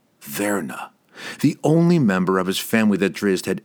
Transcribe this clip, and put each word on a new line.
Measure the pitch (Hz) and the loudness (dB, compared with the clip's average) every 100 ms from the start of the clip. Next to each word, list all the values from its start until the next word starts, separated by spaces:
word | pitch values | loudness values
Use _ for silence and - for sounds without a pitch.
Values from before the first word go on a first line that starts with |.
| _ _ | _ _
Verna, | - 107 104 101 71 - - _ _ - - - | -12 -6 -4 -4 -6 -12 -16 _ _ -18 -16 -2
the | 143 - | -2 0
only | 139 165 170 175 | 2 4 4 4
member | 117 92 92 95 | 4 2 2 0
of | 92 | 0
his | 92 | -4
family | - 113 107 95 | -2 0 2 2
that | 95 | 0
Drizzt | - 101 92 95 | 0 -2 0 -2
had | 95 | -6